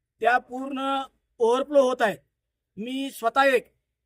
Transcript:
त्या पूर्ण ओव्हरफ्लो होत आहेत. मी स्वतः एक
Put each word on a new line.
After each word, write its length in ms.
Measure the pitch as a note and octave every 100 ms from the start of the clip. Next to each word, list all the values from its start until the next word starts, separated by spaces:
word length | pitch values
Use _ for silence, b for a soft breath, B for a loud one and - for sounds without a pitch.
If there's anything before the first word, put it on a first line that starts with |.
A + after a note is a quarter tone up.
| _ _
त्या 180 | A3 B3
पूर्ण 680 | - B3 C4+ C4 C4+ C4+ C4+ _ _ -
ओव्हरफ्लो 440 | A3+ B3+ C#4 C#4+
होत 140 | B3+ B3
आहेत. 180 | A3 - _ _ _ _ _ F#3
मी 340 | A#3+ C4 C4+
स्वतः 320 | - A3+ C4+
एक 300 | C#4 B3 - _ _ _